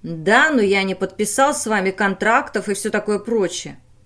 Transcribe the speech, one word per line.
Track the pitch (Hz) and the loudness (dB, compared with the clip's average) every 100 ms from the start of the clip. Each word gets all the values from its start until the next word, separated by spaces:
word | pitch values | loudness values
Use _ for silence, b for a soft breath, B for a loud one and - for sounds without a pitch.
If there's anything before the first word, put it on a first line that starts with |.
"Да, | - 165 160 226 311 | -10 -6 2 4 4
но | 285 | 4
я | 202 196 | 2 2
не | 190 | 0
подписал | 185 190 - 214 - 277 | -2 -6 -4 -4 2 2
с | 294 - | 2 -2
вами | 214 185 | 0 0
контрактов | 190 202 190 208 240 285 214 190 | 0 -2 0 2 2 0 -6 -4
и | |
все | 196 220 | -4 -2
такое | 208 202 208 | -2 -2 -4
прочее". | 208 226 180 - 151 143 _ _ | -2 0 0 -4 -12 -16 _ _